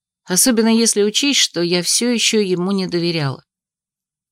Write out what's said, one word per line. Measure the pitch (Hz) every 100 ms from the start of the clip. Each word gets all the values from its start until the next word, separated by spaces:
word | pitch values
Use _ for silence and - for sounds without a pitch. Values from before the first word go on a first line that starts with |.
| _ _ -
особенно | 180 262 233 226
если | 226 226 208
учесть, | 208 208 285 262
что | - 165
я | 175 180
всё | 170 - 240
ещё | 233 - 220
ему | 196 175 185
не | 196 180
доверяла. | 175 170 165 139 - - _ _ _ _ _ _ _ _